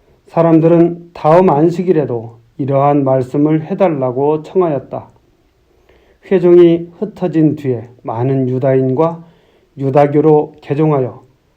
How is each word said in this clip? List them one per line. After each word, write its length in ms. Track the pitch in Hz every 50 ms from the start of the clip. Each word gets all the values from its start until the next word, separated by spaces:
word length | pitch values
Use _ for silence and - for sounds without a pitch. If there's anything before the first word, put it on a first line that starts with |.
| _ _ _ _ _
사람들은 840 | _ - 165 165 165 160 160 156 165 170 170 170 170 170 - - - -
다음 380 | - - 151 160 175 185 180
안식일에도 880 | 147 139 156 175 170 190 185 180 175 156 139 120 123 117 110 117 - - _ _ _ -
이러한 460 | 143 127 139 135 139 143 147 147 135
말씀을 600 | 131 131 135 127 - - 147 147 156 156 160 156
해달라고 800 | - 196 190 196 180 156 135 127 127 120 127 143 147 156 156 151
청하였다. 680 | - - 190 180 165 147 131 - - - 120 - - _ _ _ _ _ _ _ _ _ _ _ _ _ _ _ _ _ _ _ _ _ _ _ -
회중이 600 | 202 180 170 175 175 175 175 170 165 165 170 - - -
흩어진 580 | 214 175 - - 180 180 151 160 156 151 131
뒤에 340 | - - 131 123 113 113 - - _ -
많은 460 | - 113 113 123 135 135 135 131 123
유다인과 760 | 127 127 135 135 135 131 131 131 131 135 160 165 170 170 - - _ _ _ _ _ _ _ _ _ 139
유다교로 800 | 135 135 131 147 147 143 143 151 147 156 151 151 147 - - -
개종하여 640 | - - 147 139 156 156 151 135 127 117 - - - _ _ _ _ _ _